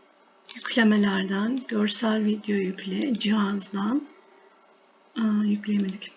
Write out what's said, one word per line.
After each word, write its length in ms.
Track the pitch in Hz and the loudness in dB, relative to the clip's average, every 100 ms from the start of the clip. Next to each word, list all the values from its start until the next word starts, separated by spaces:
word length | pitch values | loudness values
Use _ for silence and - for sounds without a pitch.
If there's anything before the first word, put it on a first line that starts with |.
| _ _ _ _ - 240 | _ _ _ _ -20 -14
yüklemelerden, 1040 | - 247 220 214 202 190 190 196 220 262 - | -4 4 4 6 4 2 -2 -2 0 -2 -4
görsel 580 | 220 208 - 226 220 208 | 0 0 0 0 2 0
video 300 | 214 214 202 | 0 -2 0
yükle, 580 | 185 185 190 190 302 | 0 -4 -6 -2 -2
cihazdan. 960 | 208 202 214 202 202 185 196 208 277 294 - - - - _ _ _ _ _ _ - | 0 0 2 2 -2 -4 -4 0 -2 -4 -16 -20 -20 -20 _ _ _ _ _ _ -2
Aa, 260 | 220 208 208 | 2 2 2
yükleyemedik. 680 | 208 208 202 190 208 - | 0 0 0 0 -4 -14